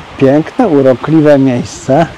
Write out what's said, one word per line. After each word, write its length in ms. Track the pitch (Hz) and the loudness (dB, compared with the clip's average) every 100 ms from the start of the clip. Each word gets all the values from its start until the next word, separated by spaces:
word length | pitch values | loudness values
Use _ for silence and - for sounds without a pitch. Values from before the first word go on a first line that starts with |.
| - - | -20 -2
piękne, 500 | 135 147 160 - 226 | 0 0 -2 -4 0
urokliwe 720 | 143 131 123 - 160 147 139 | 2 2 0 0 2 4 2
miejsce. 640 | 135 123 - - - 139 165 | 2 -2 -6 -10 -2 -2 -2